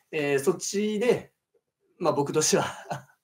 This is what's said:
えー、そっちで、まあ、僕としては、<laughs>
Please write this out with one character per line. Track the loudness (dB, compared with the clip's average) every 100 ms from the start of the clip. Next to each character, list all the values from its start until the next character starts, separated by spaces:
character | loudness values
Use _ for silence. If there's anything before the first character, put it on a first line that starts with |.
| _
え | -4 0 2
ー、 |
そ | 2
っ | -2
ち | -2 -2 -2 0
で、 | 2 2 -2 _ _ _ _ _ _ -4
ま | 0
あ、 |
僕 | 0 0
と | 0
し | 2
て | 2
は、 | 0 -6 -10 -12
<laughs> | -14 _